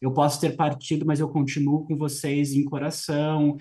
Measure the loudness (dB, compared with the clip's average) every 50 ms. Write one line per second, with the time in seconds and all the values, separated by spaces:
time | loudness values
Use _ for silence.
0 | -4 0 2 2 2 2 2 2 0 -2 0 0 0 0 -2 -4 -4 -4 -2 0
1 | 2 2 2 2 0 0 0 0 0 0 0 0 2 2 2 0 0 -2 -4 -2
2 | -2 -4 -4 -4 -4 -2 0 0 0 2 2 2 0 0 -2 -4 -4 -4 -6 -6
3 | -4 -2 -2 0 0 0 2 2 2 2 2 0